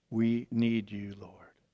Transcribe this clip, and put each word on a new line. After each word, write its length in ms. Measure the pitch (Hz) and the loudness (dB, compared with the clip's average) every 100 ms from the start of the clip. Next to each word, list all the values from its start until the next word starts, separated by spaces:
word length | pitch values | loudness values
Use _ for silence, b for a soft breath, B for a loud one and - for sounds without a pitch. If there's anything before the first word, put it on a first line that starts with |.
| - | -4
We 380 | 113 113 117 - | 2 2 2 0
need 420 | 117 117 113 101 | 2 2 2 -2
you, 220 | 101 101 101 | -8 -10 -12
Lord. 140 | 95 95 - _ _ | -16 -18 -20 _ _